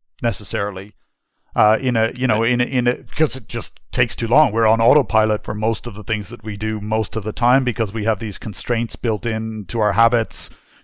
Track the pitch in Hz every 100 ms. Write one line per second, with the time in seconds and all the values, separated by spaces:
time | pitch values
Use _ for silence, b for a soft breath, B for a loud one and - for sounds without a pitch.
0 | _ _ 117 - 104 110 101 95 101 -
1 | _ _ _ _ _ 127 107 110 131 117
2 | 113 127 127 107 117 123 120 131 120 -
3 | - - 156 131 - 113 - - - -
4 | 123 - 110 127 131 110 110 113 117 147
5 | 113 110 110 107 - 104 113 107 120 104
6 | 101 107 98 113 107 101 107 110 104 110
7 | 107 113 104 - 120 131 123 113 104 110
8 | 107 104 110 - 104 - - 117 117 -
9 | 117 107 120 110 113 110 95 113 104 101
10 | 117 117 113 - - b b b